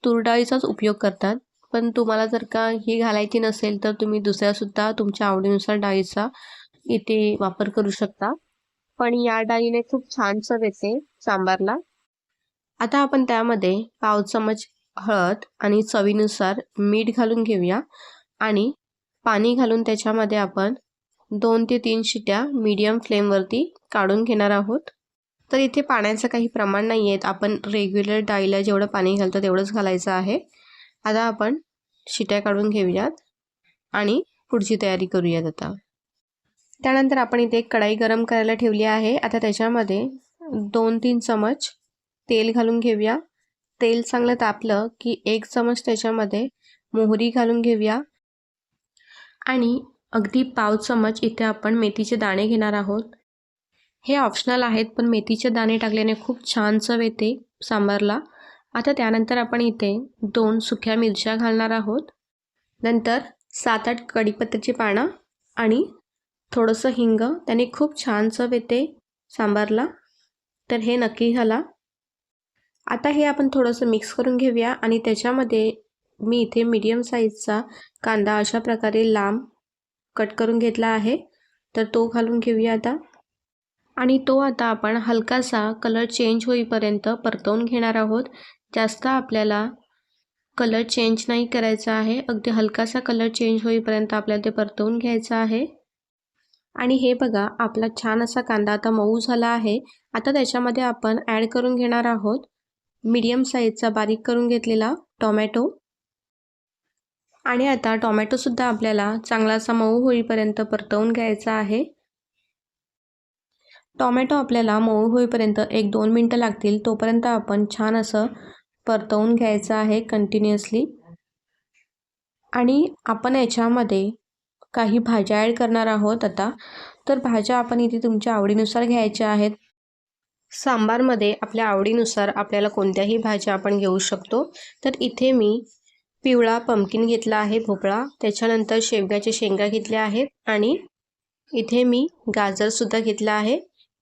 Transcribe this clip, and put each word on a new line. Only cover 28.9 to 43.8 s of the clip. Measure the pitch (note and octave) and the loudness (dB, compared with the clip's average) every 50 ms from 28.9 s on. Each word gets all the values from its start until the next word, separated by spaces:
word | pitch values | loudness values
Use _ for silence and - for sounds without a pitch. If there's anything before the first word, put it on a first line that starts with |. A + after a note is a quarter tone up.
| - G3+ F#3 F#3 G3 | 0 0 2 2 2
घालतो | G3+ G3 F#3 F#3 G3 | 2 0 0 0 0
तेवढंच | G3 F#3+ F#3 F#3+ G3 G3 G#3+ | 0 2 2 0 0 -2 -2
घालायचं | A3 G3 F#3+ F#3 F3+ - G3+ | -2 0 0 0 -2 -2 -2
आहे. | F#3 F#3 F#3 G3 A#3 F4+ - - _ _ _ _ - - - _ _ _ - | -2 0 0 -2 -2 -4 -4 -10 _ _ _ _ -20 -20 -20 _ _ _ -4
आता | G#3+ G#3+ A3 | -2 0 0
आपण | A#3 A#3 A3 A3 G#3+ A3 C#4 D#4 - _ _ _ _ _ _ _ _ - | 0 0 -2 -2 -2 -2 -2 -4 -6 _ _ _ _ _ _ _ _ -10
शिट्या | - - G#3+ - G#3 G#3 | -8 -6 -2 -2 -2 0
काढून | G3+ G#3 G3+ G3+ G#3 G#3+ | 0 0 0 0 0 0
घेऊयात | G#3 G#3+ F#3+ F3+ F3+ F#3+ A3 D#4+ D#4+ - _ _ _ _ _ _ _ _ _ _ _ _ _ _ - | 0 2 0 0 0 0 -2 -2 -4 -8 _ _ _ _ _ _ _ _ _ _ _ _ _ _ -4
आणि | G3 G#3 G#3 A3+ D#4 - - _ _ _ _ | -2 0 0 0 0 -2 -4 _ _ _ _
पुढची | - A#3 G3 - A3 G3+ | -2 -2 0 0 0 0
तयारी | G#3 G3 F#3 F3+ F#3+ | 0 0 0 0 -2
करूयात | F#3 - F#3 F3 F3 E3+ E3 E3 | -2 0 0 0 0 0 0 -2
आता. | D#3+ D#3+ - - - G3+ G3 - _ _ _ _ _ _ _ _ _ _ _ _ _ _ _ _ _ _ _ | -4 -6 -8 -8 -10 -10 -12 -16 _ _ _ _ _ _ _ _ _ _ _ _ _ _ _ _ _ _ _
त्यानंतर | - C4+ C4 C4+ C4+ C4 C#4 C4 | -2 0 2 2 2 2 2 0
आपण | A#3+ A#3+ B3 A#3+ | 0 2 2 2
इथे | A#3+ A3+ A#3 A#3 | 2 2 0 0
एक | A#3 - - | 0 0 0
कढाई | A3+ G#3 G#3 A3 | 0 2 0 0
गरम | G#3+ A#3 A3 A3+ A3+ A#3 | 0 0 0 0 0 0
करायला | - A#3 A3+ A3 A3 A3+ | 0 0 2 2 0 0
ठेवली | A3 A#3+ A3+ G#3+ G#3 G#3+ | 0 0 0 2 2 2
आहे. | A3 G#3+ A3 A3 G#3+ B3+ - | 2 2 0 0 0 0 0
आता | - A3+ A#3 A3+ | 0 -2 -2 0
त्याच्यामध्ये | A3 G#3+ G#3 - A3+ A3+ A#3+ A#3 G#3+ F#3+ F#3+ G3+ A#3 C4+ C4+ C4 - _ _ _ E4+ D#4 B3+ A3 G#3 G3+ | 0 -2 0 0 0 0 0 0 0 0 -2 -2 -2 -4 -8 -12 -20 _ _ _ -14 -10 -8 -8 -6 -4
दोन | G3+ A#3 A3+ A3+ A3+ A3+ | -2 0 2 2 0 0
तीन | A#3 B3 B3 A#3 | 0 0 0 0
चमच | - - A3+ G#3+ G#3 A3 C#4+ - - - - _ _ _ _ _ _ _ _ _ _ - | 0 0 0 0 0 0 -2 -4 -6 -10 -12 _ _ _ _ _ _ _ _ _ _ -2
तेल | A#3 A3 A3 A3+ | 0 0 2 2
घालून | A3+ A#3+ A3+ A3+ A#3 A#3 | 2 2 2 2 2 2
घेऊया. | A3+ A#3+ A3 G#3 G#3 G#3+ A#3+ D#4+ E4 _ _ _ _ _ _ _ _ _ _ - | 2 0 0 2 2 0 0 -2 -4 _ _ _ _ _ _ _ _ _ _ -2